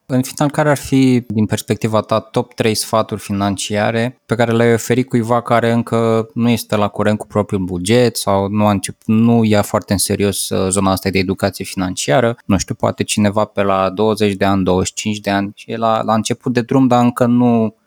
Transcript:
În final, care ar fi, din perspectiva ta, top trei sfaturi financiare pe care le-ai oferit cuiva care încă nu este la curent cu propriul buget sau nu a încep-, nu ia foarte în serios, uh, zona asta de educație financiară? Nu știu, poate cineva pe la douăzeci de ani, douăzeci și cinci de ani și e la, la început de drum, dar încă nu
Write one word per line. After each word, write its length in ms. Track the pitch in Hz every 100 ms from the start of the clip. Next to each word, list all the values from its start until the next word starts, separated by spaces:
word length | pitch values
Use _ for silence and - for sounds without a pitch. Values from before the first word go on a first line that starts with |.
| _
În 120 | 127
final, 280 | 127 - 147
care 180 | - 151
ar 60 | 139
fi, 480 | - 135 131 123 117
din 180 | 107 107
perspectiva 540 | 107 - 107 113 107
ta, 200 | - 110
top 340 | - - 117
trei 200 | - 113
sfaturi 460 | 107 - 113 107 104
financiare 1000 | - 101 101 95 - 104 110 113 120 - _
pe 80 |
care 180 | 113 117
le-ai 200 | 113 117
oferit 360 | 113 - 120 127
cuiva 340 | 120 113 120
care 280 | - 117 117
încă 580 | 117 117 117 117 113 110
nu 140 | - 117
este 280 | 113 - 107
la 120 | 101
curent 300 | - 104 107
cu 80 | -
propriul 380 | - 101 101
buget 520 | 92 90 90 120 120 -
sau 320 | - 98 98
nu 180 | 107 107
a 40 |
încep-, 340 | 98 - -
nu 400 | - 110 117 117
ia 180 | 110 104
foarte 300 | - 107 -
în 60 | 98
serios, 500 | - 98 101 95 -
uh, 200 | 104 95
zona 220 | 92 95
asta 200 | 95 98
de 80 | 95
educație 460 | 92 92 101 -
financiară? 720 | 95 - 92 92 - 143 117 117
Nu 140 | - 95
știu, 160 | -
poate 280 | 113 113 -
cineva 420 | 107 - 104 101
pe 180 | 104 -
la 280 | 98 95 95
douăzeci 440 | 92 110 104 107
de 100 | 98
ani, 200 | 98 98
douăzeci 220 | 92 92 92
și 80 |
cinci 240 | - 107 104
de 120 | 101
ani 220 | 98 101
și 160 | - -
e 60 | 117
la, 260 | 113 110
la 120 | 110
început 380 | 110 104 117 -
de 80 | 123
drum, 260 | 113 135 131
dar 160 | 120
încă 240 | 120 117 123
nu 500 | 120 123 117 110 -